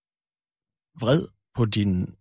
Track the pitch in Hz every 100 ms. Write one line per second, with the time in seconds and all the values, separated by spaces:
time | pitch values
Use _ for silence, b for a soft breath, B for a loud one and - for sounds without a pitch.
0 | _ _ _ _ _ _ _ _ _ -
1 | 110 156 - _ _ - 113 104 101 90
2 | - -